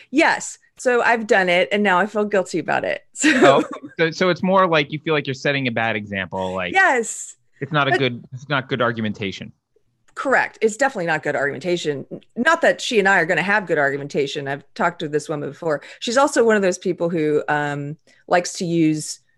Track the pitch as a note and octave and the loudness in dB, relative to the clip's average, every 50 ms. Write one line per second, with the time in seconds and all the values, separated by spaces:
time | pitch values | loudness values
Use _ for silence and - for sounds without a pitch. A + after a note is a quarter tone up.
0 | - _ B3 D4 D#4+ A3 - - - - - - _ _ _ - - B3+ B3 A#3+ | -14 _ 0 2 4 4 2 0 -4 -10 -14 -18 _ _ _ -4 0 0 2 2
1 | - A3+ B3 A3+ A3 G#3 A#3 G3 F#3 F3+ F3 F3+ F#3+ - G3+ G#3 G#3 G3 F3+ F3+ | 4 2 2 2 2 2 2 4 4 4 2 2 2 2 0 2 2 4 4 2
2 | G3 G#3 - G#3 G#3 G3+ G#3 F#3+ F3+ - - D#3+ C#3+ - C#3+ B2+ G2 F2+ - - | 2 2 0 -2 0 0 0 0 0 -2 -4 -4 -2 -2 -2 -2 -2 -2 -4 -6
3 | - _ - - - D#4 B3+ B3+ B3+ C3+ C#3 - D#4 - - - - - - - | -8 _ -6 0 2 2 4 6 6 6 6 6 2 -2 -8 -16 -18 -10 -2 -2
4 | E3 E3 D#3+ - F#3+ F3+ F3 - F#3+ F#3 F#3+ F#3+ F#3+ F3 E3 D3+ D3 C#3+ D#3 D3+ | 0 0 0 0 0 0 2 0 0 2 4 4 4 4 4 2 0 0 -6 -6
5 | - D#3+ D#3 D3 C#3 C#3 B2+ C3 - D3 C#3 C#3 C3 B2 A2+ A#2 A2+ A2+ G#2+ G#2+ | -4 -2 -2 0 -2 -4 -6 -2 -2 -2 0 0 -2 -2 -2 0 0 0 -2 -4
6 | G#2 G2 G2+ G2 F#2 E2 G2 F#2+ F#2 F#2 F#2 F#2 F2+ F2+ - F#4+ F#4+ E4+ C#4 A#3+ | -6 -6 -6 -6 -6 -4 -4 -4 -4 -4 -4 -4 -4 -2 0 2 2 2 2 0
7 | A3 - - - - - - _ _ _ _ _ D3 - D#3 D3 C#3 C3+ C3+ C3 | -2 -4 -8 -12 -14 -16 -18 _ _ _ _ _ -8 -2 0 0 2 2 2 2
8 | C3+ B2 A#2+ A#2 - - C3 B2 - - D3 C3+ C3 - C#3 B2 B2 A#2 A#2 A2+ | 0 -2 -2 -6 -12 -16 -16 -14 -6 -4 -2 -2 -2 -2 -2 0 0 0 0 -2
9 | A2 G#2+ G2 - G#2+ F#2+ - - - - - _ _ _ _ _ _ _ _ _ | -4 -4 -4 -4 -6 -6 -6 -8 -14 -18 -18 _ _ _ _ _ _ _ _ _
10 | _ _ _ - - C#4 A#3+ F3+ - - - - - A3 G#3 - C#4 C4+ - G3+ | _ _ _ -8 -2 0 0 0 0 -2 -2 -2 -2 -2 0 0 -2 0 0 -2
11 | E3+ E3+ D#3 D3+ - D3+ C#3 - C#3 C#3 C3+ C3 C#3+ F3+ F3 E3+ - D#3 C#3+ C3 | -2 -2 -2 -2 -2 -2 -2 -2 -2 -4 -4 -4 -4 -2 -2 -2 -2 -4 -6 -6
12 | - - - - - _ _ G#3+ B3 D#4+ E4 D#4+ C4+ G3+ - - - - B3+ G#3 | -8 -12 -14 -16 -16 _ _ -2 0 2 2 4 4 2 2 0 -2 0 0 2
13 | F#3+ G3 G3 F#3 E3 D#3+ F3+ D3+ F3 G3+ G3+ G#3+ G3 E3 E3 D3+ C#3+ C#3 C#3 C#3+ | 4 4 4 4 2 2 0 0 0 0 0 0 0 0 0 2 2 2 0 -2
14 | C#3 D3 - D#3 C3+ C3+ - D3+ C#3 C3+ C#3+ C#3 - _ _ - F#3+ E3+ F3 - | -6 -4 -2 -2 -2 -2 -4 -6 -6 -6 -6 -8 -10 _ _ -2 -2 -2 -2 -4
15 | F3+ D3 D3 D3 - - D#3 D3 C#3+ C#3+ C#3 - F3 D#3+ D3 C#3 - - - - | -4 -4 -4 -4 -2 -4 -6 -6 -6 -8 -10 -6 -4 -4 -4 -4 -4 -10 -16 -10
16 | - B3 A3 C4+ C#4 D4 - D4+ A#3 A3+ G#3+ G#3 G3 F3+ F3+ - - F#3+ E3 - | -6 0 2 2 2 4 4 4 4 4 4 4 2 2 0 0 -2 -4 -2 -2
17 | E3+ E3+ F3 E3 D3+ D3+ D3 D3+ - - D3+ D3 D3 D3 C#3+ D3 C#3+ C#3+ D#3 - | -2 -2 0 0 0 2 2 0 0 0 0 0 0 -2 -4 -6 -8 -8 -10 -14
18 | _ _ _ _ _ - F3 F3+ E3+ - - - F#3+ E3 E3+ E3+ D#3+ D#3 D#3 D3+ | _ _ _ _ _ 0 0 0 0 -2 -6 -6 -4 0 2 2 2 2 2 0
19 | D3 - - - _ _ _ | -4 -8 -12 -14 _ _ _